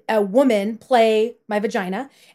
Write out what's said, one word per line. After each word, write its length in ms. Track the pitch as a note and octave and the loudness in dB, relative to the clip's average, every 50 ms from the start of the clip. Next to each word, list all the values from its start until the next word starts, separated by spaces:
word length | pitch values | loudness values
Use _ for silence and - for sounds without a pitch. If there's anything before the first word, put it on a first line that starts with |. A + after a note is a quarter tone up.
| - - | -6 -2
a 120 | A3 A3 | 0 0
woman 560 | G#3 F#3+ F#3+ C4 C#4+ B3+ A3 G3+ G3 A3 A3+ | 0 2 2 2 2 4 2 0 -2 -4 -8
play 600 | - - - C4 A3+ A3+ A3 A3 G#3+ A3 A#3+ A#3 _ _ - | -10 -4 0 2 4 4 4 4 2 0 -2 -4 _ _ -6
my 120 | G#3 G#3 | -4 -4
vagina 500 | G#3 A3 G#3+ A3 F#3 F#3 F#3+ A3+ C4+ C4+ _ _ _ _ | -4 -2 -4 -4 -4 -4 -6 -8 -10 -12 _ _ _ _